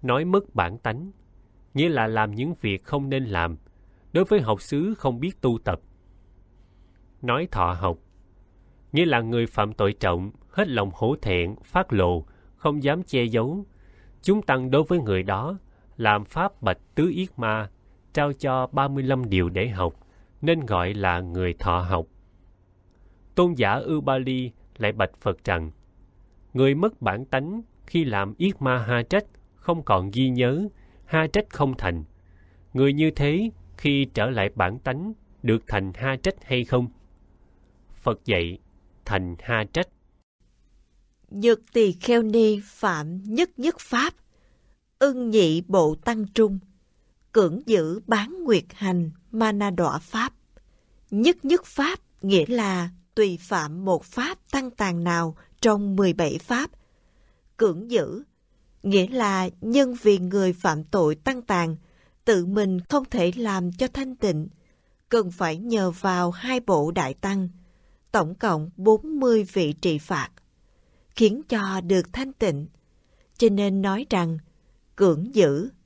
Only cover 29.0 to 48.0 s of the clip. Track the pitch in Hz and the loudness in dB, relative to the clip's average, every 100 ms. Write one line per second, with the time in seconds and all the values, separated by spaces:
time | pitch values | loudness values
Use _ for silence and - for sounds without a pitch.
29 | 117 190 208 - _ _ - 170 - 95 | 0 -2 -2 -16 _ _ -4 -4 2 0
30 | 95 107 131 123 123 143 202 - - - | 2 0 0 2 0 0 -4 -8 -20 -20
31 | - 160 160 202 214 - 143 127 95 85 | -4 -2 0 -2 -4 -2 -2 -2 -4 -4
32 | 78 _ _ - - - - 127 135 143 | -8 _ _ -20 -20 -20 -10 0 2 2
33 | 156 151 143 156 226 - - - 147 139 | 0 0 0 0 -2 -6 -20 -4 0 0
34 | 135 - 110 120 98 - 92 113 - 131 | 0 0 -2 0 -2 0 -2 -2 -6 -6
35 | 190 220 _ - 120 110 - 104 95 87 | -8 -12 _ -8 0 0 0 -4 -4 -6
36 | 131 131 190 190 - 131 120 123 123 - | -6 -2 -4 -6 -4 -4 0 -2 -2 -8
37 | - _ _ _ _ _ _ _ _ - | -20 _ _ _ _ _ _ _ _ -6
38 | - 110 - 98 85 90 _ _ _ _ | -4 -4 0 0 0 -8 _ _ _ _
39 | - 101 90 85 - 117 107 - 180 _ | -4 -4 -4 -10 -4 -2 -2 -4 -4 _
40 | _ _ _ _ _ _ _ _ _ _ | _ _ _ _ _ _ _ _ _ _
41 | _ _ _ 196 226 226 _ 240 214 180 | _ _ _ 0 2 2 _ 2 2 2
42 | - 240 220 220 220 208 202 - 214 165 | 2 2 4 4 4 2 -4 -6 -4 -4
43 | 151 175 202 226 359 - 262 339 - 240 | -6 -8 -6 -2 -2 -2 -4 -4 -4 -2
44 | 311 - _ _ _ _ _ _ _ _ | -2 -4 _ _ _ _ _ _ _ _
45 | 277 254 240 220 175 160 175 185 156 156 | 0 2 0 4 4 2 0 2 2 0
46 | - 226 208 - 220 196 - _ _ _ | -4 -4 -4 2 2 2 -10 _ _ _
47 | _ _ _ 220 185 175 285 214 156 185 | _ _ _ 2 2 0 0 2 2 -4